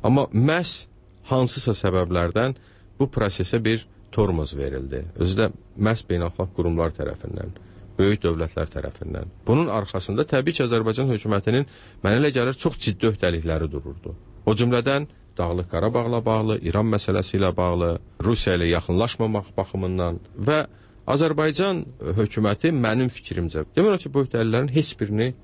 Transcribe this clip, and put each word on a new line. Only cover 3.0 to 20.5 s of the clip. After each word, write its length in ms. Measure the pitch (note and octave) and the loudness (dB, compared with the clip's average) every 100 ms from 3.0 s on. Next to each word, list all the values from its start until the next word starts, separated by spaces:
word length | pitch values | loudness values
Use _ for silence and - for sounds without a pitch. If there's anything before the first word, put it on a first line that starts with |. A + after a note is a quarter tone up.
bu 100 | C#3 | -2
prosesə 480 | - G#2 - F#2 A#2 | 0 -2 0 -2 0
bir 180 | A2 A2 - - - | 0 -2 -4 -20 -6
tormoz 380 | - G2+ E2+ D2 | 0 2 2 -2
verildi. 460 | C#2+ C#2 C2+ C2+ C2+ E2+ - | -4 -4 -4 -6 -8 -8 -2
Özü 160 | F2+ | 0
də 120 | G2 A2+ - - - | 2 0 -2 -18 -2
məhz 220 | G#2+ A2+ - | 0 0 -2
beynəlxalq 460 | F2 E2+ - F2+ | -2 -2 -4 -6
qurumlar 380 | - E2+ E2 E2 | -2 0 0 -2
tərəfindən, 560 | - - - - - F2 - - - - - | -2 -6 -6 -10 -10 -10 -12 -18 -20 -20 0
böyük 220 | G2 G#2+ | 2 4
dövlətlər 480 | F2 E2 D#2+ - D#2+ | 0 0 -2 -2 -4
tərəfindən. 640 | C#2+ C#2 - - - - - - | -4 -10 -10 -10 -8 -10 -8 2
Bunun 200 | B2+ E3 | 2 2
arxasında 480 | G#2+ G2 F#2+ - G#2 | -2 -2 -6 -4 -2
təbii 320 | D3+ C3+ C#3 | 0 2 0
ki, 80 | D#3+ B2+ | 0 0
Azərbaycan 420 | A#2 A2 A2+ C3+ | 2 0 0 0
hökumətinin, 560 | A2 G#2+ G2+ G2+ B2 C#3+ - - - | 0 0 0 2 2 0 -8 -20 -2
mənə 160 | F#2+ A2+ | 2 4
elə 100 | D3 B2+ | 4 2
gəlir, 180 | A#2+ | 0
çox 240 | C3 E3+ - | 0 -4 -2
ciddi 320 | - F#2+ A#2 | -4 2 0
öhdəlikləri 560 | G#2 F2+ E2+ D#2+ D#2+ D#2+ | 2 0 0 0 0 -2
dururdu. 420 | C#2+ C#2 C#2 - - - - - | -4 -8 -12 -12 -14 -18 -4 0
O 80 | |
cümlədən 540 | A2 A#2+ B2 A#2+ C#3 D3 - - | 2 4 2 2 0 -2 -12 -20
Dağlıq 320 | - F2 F2 F2 | -4 -2 -2 -2
Qarabağla 500 | E2+ G#2 A#2+ A#2 A#2 | 0 0 0 0 0
bağlı, 380 | A#2 A2 A2 G#2+ | 0 0 0 -2
İran 240 | G#2+ G2+ A2 | 0 0 2
məsələsi 460 | G#2 - G2 F#2+ F#2+ | 0 0 -2 0 0
ilə 100 | F#2+ F2 | 0 2
bağlı, 340 | F2+ F2 E2+ E2+ - - | 0 2 0 -2 -8 -4
Rusiya 320 | F#2+ A#2 - | 0 0 2
ilə 160 | F2+ E2+ | 2 2
yaxınlaşmamaq 800 | E2+ - F2 A#2 - A2+ G#2+ F#2+ - | 0 0 0 0 0 -2 -2 -4 -6
baxımından 640 | F#2+ G2 F#2 F#2 F2 E2+ - - | -4 -4 -2 -2 -2 -4 -10 -6
və 140 | G#2+ | 0